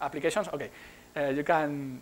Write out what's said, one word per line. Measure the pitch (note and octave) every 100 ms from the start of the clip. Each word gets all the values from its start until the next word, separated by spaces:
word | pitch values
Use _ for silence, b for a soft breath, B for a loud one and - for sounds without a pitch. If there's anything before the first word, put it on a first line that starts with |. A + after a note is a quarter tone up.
applications, | C#3+ D3 E3 G#3 F3+
okay. | C#3+ G#2+ B B B B
Uh, | D#3 C#3+
you | C#3+
can, | D3 D#3+ D3 C#3+ C3+ B2+